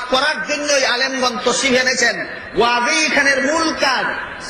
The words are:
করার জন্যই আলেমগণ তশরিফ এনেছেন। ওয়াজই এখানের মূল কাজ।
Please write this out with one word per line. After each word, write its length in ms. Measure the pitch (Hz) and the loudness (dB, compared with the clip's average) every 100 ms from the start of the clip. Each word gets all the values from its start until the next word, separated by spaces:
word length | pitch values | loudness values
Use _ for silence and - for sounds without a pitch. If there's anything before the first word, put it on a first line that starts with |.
| - | -2
করার 380 | 262 294 302 254 | 0 0 -2 -4
জন্যই 380 | 294 294 285 233 | -4 0 2 2
আলেমগণ 520 | 240 262 262 254 226 247 | 0 -2 0 -2 0 0
তশরিফ 360 | 233 262 254 | 0 2 2
এনেছেন। 440 | 262 247 240 185 156 - - 175 | 2 2 0 0 -6 -10 -4 0
ওয়াজই 500 | 233 240 247 320 302 | 2 2 2 2 2
এখানের 380 | 277 277 269 | 2 2 2
মূল 300 | 262 320 320 | 2 0 0
কাজ। 320 | 254 285 240 190 - - - - | 0 0 0 -2 -6 -8 -12 -6